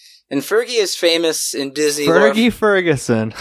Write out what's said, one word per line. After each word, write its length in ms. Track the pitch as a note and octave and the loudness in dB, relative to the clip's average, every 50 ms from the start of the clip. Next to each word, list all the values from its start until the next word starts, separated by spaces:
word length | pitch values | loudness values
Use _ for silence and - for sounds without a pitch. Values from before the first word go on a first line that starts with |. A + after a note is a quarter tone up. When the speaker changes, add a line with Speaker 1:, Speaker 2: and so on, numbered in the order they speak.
| - - - _ _ _ | -20 -20 -20 _ _ _
Speaker 1:
And 100 | C#3 C#3 C3 | -6 -6 -4
Fergie 380 | - G3 A3 B3 A3+ B3 A3+ | 0 0 0 0 0 -2 -2
is 140 | G3 F3 - | -2 -2 -2
famous 580 | - F3+ E3+ E3 E3+ E3+ D#3+ D#3 - - - - | 0 0 0 2 2 0 0 -2 -2 -6 -6 -6
in 180 | - C#3 C#3 C3+ | -6 -6 -6 -4
Disney 320 | D3 D3+ D3+ D3 D3 D3 | -2 -2 -2 0 0 0
lore 260 | D3+ E3 F3+ G#3 A3 G#3 | 2 4 4 4 4 4
Speaker 2:
Fergie 200 | A3 A#3 A#3+ - | 4 2 2 0
Ferguson. 800 | - A3 G#3+ G3+ F#3+ F3+ E3+ D3+ B2+ - - A#2 A2 A2 A2 - - | 0 0 2 2 2 2 0 0 0 0 0 0 0 0 -4 -6 -10